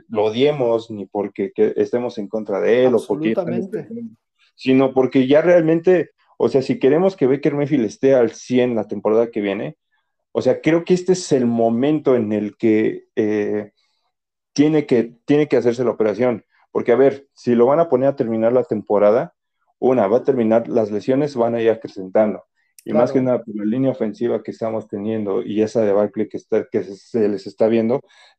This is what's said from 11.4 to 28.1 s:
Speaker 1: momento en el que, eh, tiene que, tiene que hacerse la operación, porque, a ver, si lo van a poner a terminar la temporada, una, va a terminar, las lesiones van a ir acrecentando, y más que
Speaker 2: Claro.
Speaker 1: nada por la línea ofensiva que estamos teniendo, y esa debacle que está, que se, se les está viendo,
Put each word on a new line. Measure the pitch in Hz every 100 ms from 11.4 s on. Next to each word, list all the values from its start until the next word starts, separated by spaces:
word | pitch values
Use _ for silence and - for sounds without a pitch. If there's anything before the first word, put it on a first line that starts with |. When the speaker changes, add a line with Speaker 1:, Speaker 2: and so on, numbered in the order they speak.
| 120
Speaker 1:
momento | 117 117 117 139 151 143 123
en | 107
el | 107 104 -
que, | 117 107 110 90 - -
eh, | 107 107 104 104 101 _ _ _ _ _ _ _ _
tiene | - 151 156 147
que, | 123 117 - -
tiene | 147 147
que | 131
hacerse | 117 120
la | 120
operación, | - 107 101 127 104 - _ _
porque, | 113 107
a | 120
ver, | 139 135 -
si | _ 123 117
lo | 120
van | 151
a | 165
poner | 127 135
a | 139
terminar | 113 113 113
la | 127
temporada, | 120 113 - 104 104 117 165 _ _ _ _ _
una, | 123 127 98
va | 123
a |
terminar, | - 131 110 113 117
las | 117 107
lesiones | 104 98 131 147 120
van | 117 117
a |
ir | 113
acrecentando, | 110 - 101 92 107 107 92 - _ _ _
y | -
más | 110 123
que | 135
Speaker 2:
Claro. | 127 120
Speaker 1:
nada |
por | 113 104
la | 104
línea | 123 135
ofensiva | 123 110 98 120 113
que | 110
estamos | - 113 110 107
teniendo, | 101 107 110 101 95
y | 92 104
esa | 107 120
debacle | 104 98 101 110 104
que | 101
está, | - 110 -
que | -
se, | 92 98
se | _ 117 104
les | 98 104
está | - 113
viendo, | 113 113 135 -